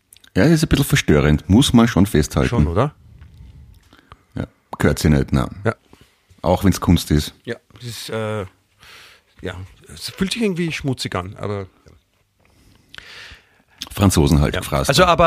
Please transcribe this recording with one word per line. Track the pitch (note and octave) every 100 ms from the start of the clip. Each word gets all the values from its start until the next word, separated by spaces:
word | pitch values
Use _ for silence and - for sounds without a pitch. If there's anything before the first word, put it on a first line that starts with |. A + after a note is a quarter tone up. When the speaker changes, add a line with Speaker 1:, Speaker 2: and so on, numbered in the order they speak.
| _ _ _ F#2
Speaker 1:
Ja, |
das | B2+
ist | D#3+
ein | D#3+
bisschen | D3 C#3+
verstörend, | C#3+ - D2+ C#2+ D2 -
muss | G#2 D3
man | A#2 A#2
schon | - G2
festhalten. | D#2 D2 - C2
Speaker 2:
Schon, | - D2+
oder? | F2 D3 - - - - - - - - - _ _ _ - _
Speaker 1:
Ja, | - - _ _ -
gehört | D#2+ C#2+
sich | D#2
nicht, | C#2+ B1+
nein. | C#2 A#1 G2
Speaker 2:
Ja. | G#2+ - _ _ _ _ _ _
Speaker 1:
Auch | - F2+
wenn's | G2 -
Kunst | - E2+ -
ist. | D2+ - -
Speaker 2:
Ja, | - A#2 _
das | -
ist, | A#2+ G#2+ -
äh, | A2 G#2+ G#2+ F#2 _ _ _ - - - _ _ _
ja, | F2+ F2 F#2+ - -
es | - -
fühlt | - F#3+
sich | -
irgendwie | G#3+ E3+ E3+
schmutzig | - C#3 B2+ -
an, | F#2+ F2+ -
aber | G2+ G2+ F#2+ _ _ D#2+ _ _ _ _ _ _ _ _ _ - - - - - _ _ _ - -
Speaker 1:
Franzosen | - G2+ F#2 C#2+ D2
halt, | D2
Speaker 2:
Ja. | F2+
Speaker 1:
gefrasst. | - C#2 C2
Speaker 2:
Also | C#3+
aber | F3+ E3